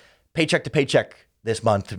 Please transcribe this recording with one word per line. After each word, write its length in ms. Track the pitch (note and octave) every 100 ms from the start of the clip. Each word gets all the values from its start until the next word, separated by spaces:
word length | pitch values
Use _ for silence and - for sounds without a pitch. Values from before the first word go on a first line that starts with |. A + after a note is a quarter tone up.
| _ _ _
paycheck 300 | - D#3+ E3+ -
to 40 |
paycheck 460 | D#3 C3 C3 G#2+ - _ _
this 200 | A2 A2+
month, 320 | A2+ G2+ -